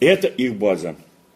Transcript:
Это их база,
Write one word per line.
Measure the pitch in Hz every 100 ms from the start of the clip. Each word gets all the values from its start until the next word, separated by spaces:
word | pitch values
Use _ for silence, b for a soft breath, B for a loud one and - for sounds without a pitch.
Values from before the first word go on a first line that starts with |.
Это | 147 190 190
их | - 127 104
база, | 104 90 85 78 _ _ _